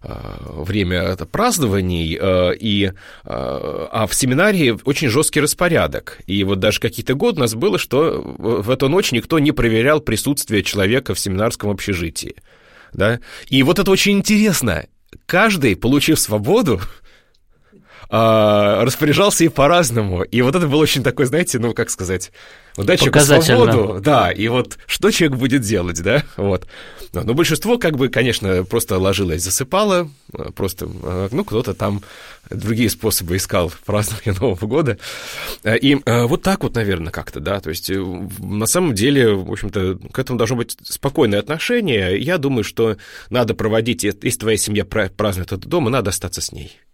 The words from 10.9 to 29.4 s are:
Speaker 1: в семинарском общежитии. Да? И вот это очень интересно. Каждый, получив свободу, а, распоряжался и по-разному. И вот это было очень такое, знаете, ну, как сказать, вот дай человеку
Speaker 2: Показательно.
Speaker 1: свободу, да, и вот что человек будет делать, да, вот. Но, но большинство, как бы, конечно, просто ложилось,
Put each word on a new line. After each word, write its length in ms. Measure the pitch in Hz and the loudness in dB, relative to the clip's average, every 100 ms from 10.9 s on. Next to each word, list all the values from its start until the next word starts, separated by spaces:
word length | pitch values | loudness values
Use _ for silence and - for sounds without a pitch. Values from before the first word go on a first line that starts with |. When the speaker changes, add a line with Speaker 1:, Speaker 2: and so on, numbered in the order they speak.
| 127 123 95 | 2 0 -4
Speaker 1:
в 40 | |
семинарском 520 | 101 95 113 - 104 | -2 0 -2 -2 -4
общежитии. 640 | 98 - 90 82 - - - _ _ _ - - | -4 -4 -2 -4 -6 -12 -14 _ _ _ -20 -16
Да? 260 | - 104 120 - - - | 0 0 0 -6 -20 0
И 140 | 131 | 2
вот 160 | 131 180 | 4 2
это 100 | 196 | 2
очень 280 | 190 196 202 | 2 4 2
интересно. 680 | 196 214 214 175 117 78 - _ _ - - | 4 4 4 2 -2 -2 -6 _ _ -20 -2
Каждый, 500 | 175 220 190 135 92 | 2 2 2 0 2
получив 440 | 117 143 151 156 | 2 2 2 2
свободу, 600 | - 107 104 214 185 95 - - - - _ _ _ _ _ _ _ - - | 2 -2 2 2 2 0 -4 -12 -20 -20 _ _ _ _ _ _ _ -20 -4
а, 680 | 110 113 110 107 104 104 104 | 2 4 6 6 6 4 2
распоряжался 640 | 120 - 151 156 202 - 165 | 0 2 2 4 4 4 2
и 20 | |
по-разному. 760 | - 139 175 165 117 101 90 | 4 4 4 2 0 -2 -2
И 180 | - 117 | -2 2
вот 120 | 123 180 | 2 2
это 120 | 160 | 0
было 140 | 147 | 2
очень 200 | 151 135 | 2 2
такое, 240 | 123 120 123 | -2 0 0
знаете, 320 | 151 180 123 | 0 -2 -2
ну, 140 | 117 | -2
как 160 | 110 113 | -2 -4
сказать, 420 | - 90 92 - - - - - - | -4 -4 -4 -6 -16 -20 -20 -18 -4
вот 100 | 101 | 0
дай 120 | - | 2
человеку 160 | 135 147 | 4 4
Speaker 2:
Показательно. 520 | 143 143 160 120 113 | 6 6 6 4 6
Speaker 1:
свободу, 300 | 113 104 98 | 4 2 0
да, 300 | 123 135 92 | 2 4 2
и 180 | 95 110 | 0 0
вот 280 | 127 120 - - | 0 -2 -8 -8
что 260 | - 196 | 0 2
человек 260 | - 160 127 | 2 0 2
будет 240 | 127 139 | 0 0
делать, 400 | 104 104 90 87 | 0 0 0 -2
да, 200 | 92 135 - - | 0 0 0 -4
вот. 320 | 101 92 - - - - - | -2 -2 -4 -18 -20 -18 -10
Но, 100 | 90 | -6
но 100 | - | -2
большинство, 440 | 131 165 160 208 240 | 0 2 0 0 0
как 200 | 175 147 | 0 0
бы, 120 | 131 | 0
конечно, 560 | 123 123 110 98 92 92 | 0 0 0 0 0 0
просто 320 | 117 - 92 | -4 0 0
ложилось, 460 | 95 95 92 80 | 0 0 -2 -2